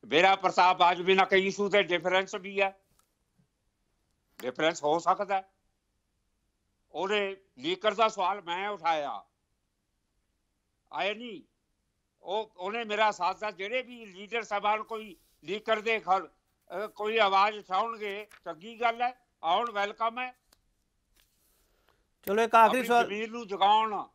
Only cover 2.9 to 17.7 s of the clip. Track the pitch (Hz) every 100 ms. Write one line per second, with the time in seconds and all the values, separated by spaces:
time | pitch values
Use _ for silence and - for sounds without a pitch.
2.9 | _ _ _ _ _ _ _ _ _ _
3.9 | _ _ _ _ _ 151 - 156 170 147
4.9 | 160 165 190 196 196 190 _ _ _ _
5.9 | _ _ _ _ _ _ _ _ _ _
6.9 | 143 190 208 196 196 _ - 139 180 214
7.9 | 208 220 214 180 202 170 175 202 202 160
8.9 | 160 143 104 - _ _ _ _ _ _
9.9 | _ _ _ _ _ _ _ _ _ _
10.9 | 147 185 214 240 175 - _ _ _ _
11.9 | _ _ _ - 208 214 - 185 226 226
12.9 | 208 220 202 180 190 214 175 196 254 240
13.9 | 240 220 185 202 233 208 202 202 214 214
14.9 | 226 214 165 _ _ 147 208 214 220 214
15.9 | 220 175 190 156 _ _ _ _ 180 214
16.9 | - 214 226 202 190 202 214 190